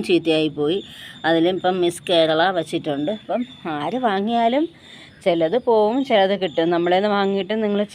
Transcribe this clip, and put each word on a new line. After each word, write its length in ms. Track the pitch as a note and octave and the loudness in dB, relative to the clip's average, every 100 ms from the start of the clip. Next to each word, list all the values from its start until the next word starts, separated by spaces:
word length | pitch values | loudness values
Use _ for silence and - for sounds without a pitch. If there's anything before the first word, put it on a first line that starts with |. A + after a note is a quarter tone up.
| - | 0
ചീത്തയായി 420 | E3+ E3 D#3 D#3 C#3+ | 0 2 0 0 -2
പോയി. 220 | D3 F#3+ - - - - D#3+ | -2 -2 -6 -14 -20 -8 0
അതിലിപ്പം 480 | E3 E3+ F#3 F3+ F#3+ | 2 2 0 0 0
മിസ് 200 | F3 E3+ - | 0 -2 0
കേരള 320 | F3 D#3+ D#3 F3+ F#3 | 2 4 4 2 0
വെച്ചിട്ടുണ്ട്. 540 | - E3+ D#3+ C#3+ D3+ G#3+ | -4 -6 -4 -4 -4 -6
അപ്പം 240 | - G3+ B3 - F3 D3 | -6 -6 -6 -10 -10 -6
ആര് 240 | D3+ A#3 B3 | -4 -2 -2
വാങ്ങിയാലും 580 | G3 G3+ A#3 A#3 C4 E4+ - - - - - G3 | 0 0 0 2 0 -2 -6 -20 -20 -20 -6 -2
ചിലത് 320 | E3+ D#3+ A3 C4 | 0 0 0 2
പോവും, 300 | A3+ G#3 B3 C4 | 2 2 0 0
ചിലത് 260 | A3 F#3+ G3 | 2 2 0
കിട്ടും. 260 | F3+ C#3+ E3 F3 | -2 -2 0 0
നമ്മളേന്ന് 360 | F3 F3+ G#3 G3+ | 2 2 2 0
വാങ്ങിയിട്ട് 380 | G3 G3 F#3 A3 | 0 -2 -2 -2
നിങ്ങൾ 180 | G#3+ G3+ G#3 | -2 -2 -4